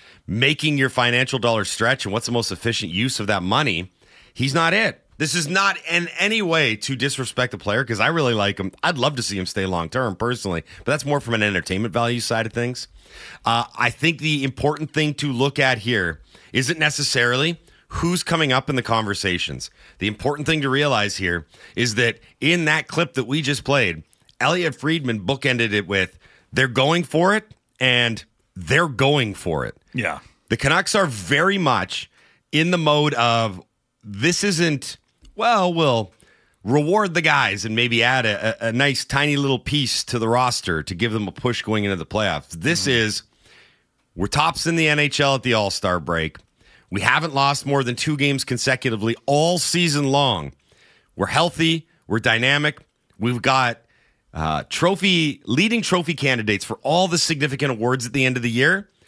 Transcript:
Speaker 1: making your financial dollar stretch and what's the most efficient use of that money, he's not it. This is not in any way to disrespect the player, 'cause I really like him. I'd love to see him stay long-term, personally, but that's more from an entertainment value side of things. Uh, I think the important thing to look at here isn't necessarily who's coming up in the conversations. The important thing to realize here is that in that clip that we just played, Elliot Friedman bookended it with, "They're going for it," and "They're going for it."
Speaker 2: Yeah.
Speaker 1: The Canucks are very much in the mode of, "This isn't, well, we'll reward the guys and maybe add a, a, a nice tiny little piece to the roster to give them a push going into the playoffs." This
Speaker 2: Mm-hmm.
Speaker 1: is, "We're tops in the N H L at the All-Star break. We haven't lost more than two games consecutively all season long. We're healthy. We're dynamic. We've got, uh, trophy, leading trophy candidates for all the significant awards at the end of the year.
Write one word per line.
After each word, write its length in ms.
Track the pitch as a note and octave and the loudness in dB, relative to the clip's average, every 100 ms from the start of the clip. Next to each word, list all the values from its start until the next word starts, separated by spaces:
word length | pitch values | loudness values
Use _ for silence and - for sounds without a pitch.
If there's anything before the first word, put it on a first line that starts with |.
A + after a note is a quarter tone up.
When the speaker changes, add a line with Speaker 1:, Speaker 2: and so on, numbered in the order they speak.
| - - - | -20 -18 -6
Speaker 1:
making 520 | G#2+ C3+ D#3 D#3 C#3+ | 0 2 2 0 0
your 100 | C3 | 0
financial 500 | B2+ A#2+ A#2+ B2+ C3 | 2 2 2 0 0
dollar 280 | A#2+ A2+ G2 | 0 0 -2
stretch 400 | - A2+ C3+ G#2 | 0 0 0 -2
and 80 | |
what's 120 | G#2 - | -4 -2
the 60 | |
most 180 | A#2+ A2 | -2 -2
efficient 420 | F2+ A#2 A2 F#2+ | -4 -4 -4 -4
use 280 | F2+ B2+ - | -2 -2 -2
of 60 | G2+ | -2
that 160 | G2+ | -2
money, 500 | F2+ A#2+ D3 E2+ F#2 _ _ - - | 0 0 0 -2 -6 _ _ -20 -16
he's 220 | - C3+ | -4 -2
not 180 | D3 E3 | 2 2
it. 320 | G3 G#3 - _ - | 2 0 -4 _ -6
This 160 | E3 | -4
is 140 | E3 D3 | -2 -2
not 280 | F#3 G3 F#3 D#3+ | 0 0 -2 -2
in 180 | E3+ E3+ C#3 | -2 -2 -2
any 220 | G3 A3 | -2 0
way 340 | F#3 D#3+ C3+ G#2+ | 0 2 2 0
to 180 | - C3 | -4 -2
disrespect 540 | C3+ C3+ B2 - B2 | -2 -2 -4 -2 -4
the 80 | G#2 | -4
player, 260 | - A2 | -2 -2
'cause 160 | A#2+ G#2+ | 0 0
I 60 | A#2+ | 2
really 280 | E3 C3 | 2 2
like 240 | A2+ G2+ G2 | 2 0 -2
him. 140 | F#2+ - | -6 -4
I'd 160 | D#3+ D3+ | -2 0
love 180 | C3 C#3+ | 0 -2
to 60 | |
see 140 | - G2 | -4 -4
him 100 | F2+ | -4
stay 200 | - F#2+ | -4 -2
long-term, 500 | F2+ D#2+ B2+ B2 F2+ | -2 -2 -2 -2 -2
personally, 460 | A#2 B2 G2 E2+ - - | -4 -4 -4 -6 -6 -8
but 80 | - | -2
that's 120 | D3+ | -2
more 160 | C#3 C#3+ | 0 -2
from 140 | A#2+ | 0
an 80 | A2+ | 0
entertainment 500 | G#2 F#2 - F#2 A2+ | 2 0 -2 -4 -2
value 280 | A#2 A#2 A#2+ | 0 0 -2
side 260 | - A2+ A2 | -2 -2 -2
of 60 | |
things. 360 | A#2+ A#2+ B2 - - - - - - | -4 -4 -6 -12 -18 -20 -20 -20 -6
Uh, 200 | - A#2 A2+ - | 0 0 0 0
I 140 | A#2+ | 0
think 280 | - D#3+ D#3+ | 2 0 0
the 240 | D#3 D3 | 0 0
important 480 | C#3 - D3 D3+ D#3 | -2 0 -2 0 -4
thing 220 | - D3+ | -2 -2
to 180 | C#3+ D3 | -2 -2
look 260 | B2 C#3 C#3 | 0 0 2
at 200 | C3+ A#2+ | 2 0
here 420 | A2+ A2+ F2 D#2 - - - | 0 0 0 -4 -14 -20 -6
isn't 260 | - C3 D#3+ | -2 -2 0
necessarily 800 | D#3 D3+ C#3 C3 A#2+ B2+ D#3 E3 _ _ _ | 0 0 -2 2 2 2 0 -4 _ _ _
who's 340 | - E3+ F3+ | -4 -2 -2
coming 300 | - E3 D3 | -2 0 2
up 180 | B2+ C#3 | 2 0
in 60 | C3 | -2
the 60 | |
conversations. 880 | A2+ A2+ G#2+ G2+ G2 F2 - C2 - - - - | 0 0 0 -2 -2 -2 -4 -8 -12 -18 -20 -6
The 80 | G2+ | -6
important 400 | G#2 D3 D3 D3 | -2 -4 -2 -2
thing 140 | D#3+ | -2
to 80 | C3+ | 0
realize 480 | C3+ D3 A#2 G#2 - | 0 2 2 0 -2
here 300 | F#2 F2 D2+ - - | -2 -2 -6 -18 -10
is 220 | - A#2+ A2 | -4 -2 0
that 220 | A#2 - - _ | 0 -2 -12 _
in 260 | C#3 F3 D#3 | 0 2 2
that 200 | D#3+ - | 0 -2
clip 280 | - E3+ | -2 -2
that 100 | C3+ | -2
we 180 | A#2+ D3 | -2 -2
just 220 | C#3 C#3 | -2 -2
played, 380 | - C#3 G2+ D#2+ - _ _ - | 0 2 2 -2 -10 _ _ -4
Elliot 340 | B2+ F3+ E3 | 0 0 -2
Friedman 460 | B2 D3+ E3 B2+ A2 F2+ | -2 -2 -2 -2 -2 -2
bookended 460 | C3+ C3 A#2+ A2+ | -2 0 0 2
it 140 | G#2 F#2 | 0 0
with, 280 | G2 F#2 - _ _ _ | 0 -2 -6 _ _ _
"They're 160 | C3+ C3 | 0 0
going 340 | A#2+ C3+ E3+ | 2 2 2
for 320 | E3+ D#3 F3+ | 0 2 2
it," 200 | G#3+ G#3 _ _ _ | 2 -2 _ _ _
and 420 | B2+ B2 A#2 A2 - _ _ | 2 2 2 -2 -10 _ _
"They're 340 | - E2 C#3+ E3+ | -12 0 2 2
going 460 | A#2 C#3 D3 A2 | 2 2 2 0
for 300 | F#2+ - D2+ | -4 -4 -4
it." 120 | A1+ - _ | -4 -10 _
Speaker 2:
Yeah. 240 | - F2+ C#2+ - _ - | -6 -6 -6 -12 _ -6
Speaker 1:
The 80 | - | -2
Canucks 380 | C#3 E3 F#3+ | 2 2 2
are 120 | G#3+ F3+ | 2 0
very 520 | G#2+ F2 C#3+ F#3 G3 | -2 -2 2 2 2
much 500 | D3+ A2 F#2+ - - _ _ _ _ | 2 2 0 -6 -12 _ _ _ _
in 180 | D3 E3 | 0 2
the 80 | F3+ | 2
mode 360 | D3+ D3 D3 | 4 4 4
of, 460 | B2+ A#2+ A#2 A2+ F2+ - _ _ _ | 2 2 2 0 -4 -14 _ _ _
"This 400 | G#2+ G2+ D3 E3+ | -14 -2 0 2
isn't, 520 | G3+ D#3+ E3+ C#3+ - - _ _ - | 0 0 0 -2 -6 -16 _ _ -18
well, 380 | - A#3 A3+ F3+ | -2 2 2 2
we'll 400 | E3 D3+ A#2 G2 _ _ _ _ _ | 2 2 2 0 _ _ _ _ _
reward 500 | F#2+ C#3+ D3+ G#3 G3+ | 0 2 4 2 2
the 80 | E3 | 2
guys 420 | D#3+ C#3+ A#2 G2+ | 2 4 2 0
and 100 | A2 | -2
maybe 280 | A2+ A#2+ A#2 | 0 2 2
add 240 | A#2 C3 A2+ | 2 2 2
a, 380 | G2+ A2 A2 A2+ | 0 -2 -2 -2
a, 20 | |
a 40 | |
nice 320 | A#2 C#3+ B2+ | 0 0 0
tiny 320 | - C#3 D3 C#3+ | -2 -2 0 0
little 220 | C#3 C3 | 0 -2
piece 460 | - D3 B2+ - | -2 -2 -2 -4
to 140 | - B2 | -4 -2
the 100 | A2+ | 2
roster 540 | A#2+ B2+ - - D#2+ | 2 2 0 -4 -4
to 120 | D2+ | -4
give 180 | F2 A#2 | -4 -2
them 140 | A2 G2 | 0 -4
a 40 | |
push 300 | - B2 A#2 | -4 -4 -4
going 220 | - G#2+ | -2 -2
into 120 | G#2 F#2 | -2 -4
the 100 | - | -4
playoffs." 440 | G#2+ G2+ D2+ - | -2 0 -2 -6
This 320 | E2+ A2 E3+ | -6 -2 -2
Speaker 2:
Mm-hmm. 80 | C#3+ | 0
Speaker 1:
is, 320 | A#2+ A2 G#2 - _ _ - _ _ _ _ _ | 2 0 -2 -10 _ _ -20 _ _ _ _ _
"We're 120 | - G2 | -6 -2
tops 400 | C#3+ D#3+ C#3 E3+ | 2 0 0 0
in 100 | E3 | 2
the 120 | D#3 | 2
N 100 | D3 | 2
H 220 | D3 - | 2 2
L 140 | C#3+ | 2
at 80 | C3+ | 2
the 120 | B2+ | 2
All-Star 460 | A2+ G2+ - F#2+ F2+ | 2 2 0 0 0
break. 360 | D2+ E2 D#2+ - - _ _ - _ | 0 -2 -2 -6 -20 _ _ -20 _
We 120 | G2 | -4
haven't 320 | B2+ C#3 D#3+ | 0 0 0
lost 320 | C#3 C#3 C#3+ C#3+ | 0 0 0 -2
more 180 | C#3 | 0
than 120 | B2 A#2+ | 0 -4
two 200 | D#3 D3 | -4 -2
games 280 | C#3+ C3+ | 0 -2
consecutively 720 | - A#2+ - C3 C3 A2 A2 A#2 - | -4 -4 -2 -2 -2 -2 -2 -4 0
all 320 | C#3+ E3 F3+ | 2 2 0
season 460 | - F3+ E3+ D3 | 0 0 2 2
long. 480 | C#3 C#3 C#3 F#2 C#2+ - _ _ _ _ _ - | 2 2 2 0 -4 -12 _ _ _ _ _ -6
We're 100 | - | 0
healthy. 600 | A2 E3+ - E3 D#3+ - _ - | 2 2 2 0 0 -4 _ -4
We're 120 | A2+ | 0
dynamic. 580 | A#2 A2+ B2+ C#3+ D3 - - _ _ - | 2 2 4 2 0 -4 -12 _ _ -6
We've 240 | A#2 B2 | -2 0
got, 380 | C3+ C3 B2 A#2 _ _ _ _ _ | 2 2 2 -2 _ _ _ _ _
uh, 300 | D#2 D#2 D#2 - | -6 -2 -2 -4
trophy, 720 | - F3 G3 G3 F3 D3+ - | 0 0 2 2 4 2 -2
leading 380 | - B2+ G#3+ A#3 | -2 2 2 2
trophy 320 | - F#3 D#3 | 0 0 0
candidates 500 | D#3 C#3 B2 G#2+ G2+ | 0 0 0 0 -2
for 140 | - A2 | -4 -6
all 240 | C3+ E3 F#3 | 0 2 2
the 120 | E3+ | 2
significant 540 | - D3+ D3 C3+ C#3+ | 0 0 -2 -2 -2
awards 340 | A2+ A#2+ C3+ A#2 | 0 0 0 -2
at 80 | |
the 100 | C#3 | 0
end 140 | C3 B2+ | 0 0
of 40 | |
the 80 | A#2 | -2
year. 380 | A#2 C#3+ F#3+ G3+ _ | 2 2 2 -4 _